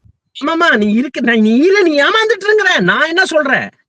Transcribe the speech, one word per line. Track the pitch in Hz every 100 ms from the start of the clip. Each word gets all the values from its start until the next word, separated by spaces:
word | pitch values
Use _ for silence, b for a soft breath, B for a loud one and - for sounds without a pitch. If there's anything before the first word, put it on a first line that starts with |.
| _ _ _ -
ஆமாமா, | 285 330 339 247
நீ | 208
இருக்க, | 220 294 302
நீ, | 233 233
நீ | 214 233
இல்ல, | 349 403
நீ | 349 294
ஏமாந்துட்டு | 294 440 440 403 403
இருக்கிற. | 427 381 320
நான் | 180 226 311
என்ன | 339 370
சொல்றேன், | 311 277 208 104 _